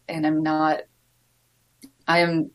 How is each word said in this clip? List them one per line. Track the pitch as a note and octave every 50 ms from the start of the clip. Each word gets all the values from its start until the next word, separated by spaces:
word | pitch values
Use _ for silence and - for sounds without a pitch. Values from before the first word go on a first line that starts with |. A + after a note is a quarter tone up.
| _ -
and | E3 D#3+ D3+
I'm | D#3 D#3 D#3
not, | D#3+ D#3 D#3 D#3 D#3 D#3 D#3 - - - _ _ _ _ _ _ _ _ _ _ _ _ _ _ _ _ _ _ - - _ _ _
I | E3 E3+ F3
am | E3+ E3+ E3 D#3+ D3 -